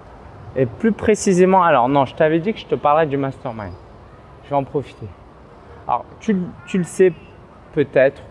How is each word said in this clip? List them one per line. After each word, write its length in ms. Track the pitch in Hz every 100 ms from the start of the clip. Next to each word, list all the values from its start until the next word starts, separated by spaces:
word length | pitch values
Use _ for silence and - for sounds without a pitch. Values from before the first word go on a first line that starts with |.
| - - - - -
Et 120 | - 123
plus 260 | - 226
précisément, 720 | 208 226 208 202 180 185 190
alors 240 | 170 139 123
non, 160 | 143
je 100 | 131
t'avais 240 | - 160 165
dit 140 | 185
que 80 | -
je 60 | -
te 100 | 135
parlerais 300 | 143 151 160
du 100 | 139
mastermind. 560 | 135 127 131 113 104 90 - - - - - -
Je 60 | -
vais 60 | 143
en 80 |
profiter. 440 | 135 151 123 - 101 - - - - - - - -
Alors, 160 | 120 - -
tu, 180 | - 190 170 - -
tu 120 | 196
le 60 |
sais 280 | 165 - 185 156 - - - - -
peut-être 480 | 160 131 143 135 - -